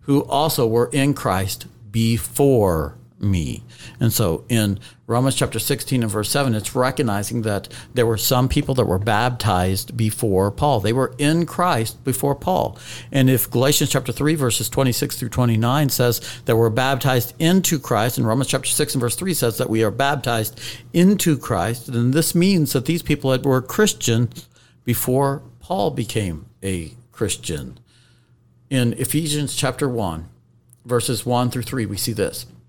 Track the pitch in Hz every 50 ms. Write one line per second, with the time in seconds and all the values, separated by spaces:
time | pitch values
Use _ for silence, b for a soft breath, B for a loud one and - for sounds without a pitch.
0 | _ - 139 143 - - 147 135 151 160 - - 127 113 110 117 120 120 - 147
1 | 135 143 139 - - 135 92 92 95 98 - - - - - - - 104 101 113
2 | 113 113 117 110 - - - - 139 143 135 120 104 95 85 80 73 71 - -
3 | - - _ - - 101 95 87 78 - - - - B B B B B B B
4 | - 113 110 - 113 90 82 73 - - 120 113 107 104 98 95 B B B B
5 | B - 113 120 127 135 131 - 135 123 - 117 - - 143 131 - - 135 127
6 | 117 107 101 110 104 - - 143 143 131 113 107 101 - - 135 127 127 135 -
7 | 147 117 101 101 104 - 120 120 107 110 101 98 - - B B B B B 127
8 | 120 117 113 101 - - 135 123 127 127 - 147 - - 135 127 113 - 90 95
9 | 101 117 107 104 117 127 123 117 - - 95 90 90 92 98 98 - - - 117
10 | 113 110 107 - - 110 95 92 95 101 101 - 147 147 139 110 98 107 117 131
11 | 131 123 127 123 143 143 160 170 170 160 - - 175 180 165 120 113 110 - -
12 | - 139 127 - - 143 139 - - - 185 180 - - - B B B B B
13 | B B B 139 131 131 131 120 - - - 120 127 139 151 - 151 139 - 180
14 | - - 117 - 139 151 160 160 139 123 107 - 113 - - - 135 127 117 -
15 | - - - - 131 110 - - 123 117 113 110 113 120 127 147 156 135 - -
16 | 127 123 117 - B B B B B - - - 156 113 110 127 127 131 139 127
17 | - 143 127 127 117 - - - 165 160 180 190 180 - 175 143 - - 123 104
18 | 107 127 - - 127 110 110 131 135 - - 131 - - - - 151 147 - 135
19 | 123 120 - - 180 190 170 - - 120 110 - 131 - 110 110 113 107 101 117
20 | 139 139 147 143 113 127 117 113 110 - - B B B B B B B - 175
21 | 175 190 208 190 - 175 151 123 - - 120 92 87 107 120 123 - - 127 117
22 | 117 123 131 160 160 - - 175 175 190 202 175 151 131 - 139 117 - 165 175
23 | - - 151 143 - 131 131 127 135 139 131 131 127 - - - 214 214 - -
24 | - - 117 113 120 113 - B B B B B B B B B _ - 120 -
25 | - - 127 135 139 139 139 151 - - - - - - 175 190 208 165 139 131
26 | 117 - - 117 104 92 82 76 - - _ _ - 98 95 90 82 76 - -
27 | - _ _ - 113 98 - - - - 85 73 65 64 - - - b b b
28 | b b b b b b b b b _ _ _ _ _ 139 131 123 117 104 -
29 | 120 - - 151 170 151 147 151 147 131 - - - 131 123 - 147 139 123 113
30 | 104 90 80 80 80 - - _ _ _ _ _ _ _ - _ _ - 123 120
31 | 110 - 127 107 - 120 123 120 123 123 - 127 110 - - 131 110 98 101 95
32 | - - 113 101 95 - - - - - - - _